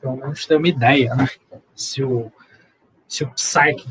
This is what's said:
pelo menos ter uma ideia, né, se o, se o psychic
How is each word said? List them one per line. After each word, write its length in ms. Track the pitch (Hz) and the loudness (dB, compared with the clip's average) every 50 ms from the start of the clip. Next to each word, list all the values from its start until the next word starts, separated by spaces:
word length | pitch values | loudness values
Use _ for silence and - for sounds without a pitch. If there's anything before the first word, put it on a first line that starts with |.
pelo 160 | - 131 127 | -8 -8 -8
menos 300 | 131 135 139 147 - - | -8 -8 -10 -10 -8 -2
ter 100 | - 160 | 2 2
uma 120 | 151 156 175 | 2 4 2
ideia, 460 | 165 135 - 143 143 143 127 117 117 | 0 2 2 4 4 4 2 2 0
né, 140 | 127 135 131 - - _ _ - - _ _ _ | 0 -2 -2 -4 -8 _ _ -20 -20 _ _ _
se 280 | - - - - 135 135 | -12 -10 -8 -6 -4 -4
o, 300 | 131 127 117 113 110 - _ _ _ _ _ _ _ _ _ _ _ _ _ _ | -2 -2 -4 -4 -6 -12 _ _ _ _ _ _ _ _ _ _ _ _ _ _
se 160 | - - - 151 | -10 -8 -6 -6
o 60 | 127 | -4
psychic 600 | - - - - - 156 143 151 143 139 - 131 | 0 2 2 4 4 4 4 2 2 -2 -6 -14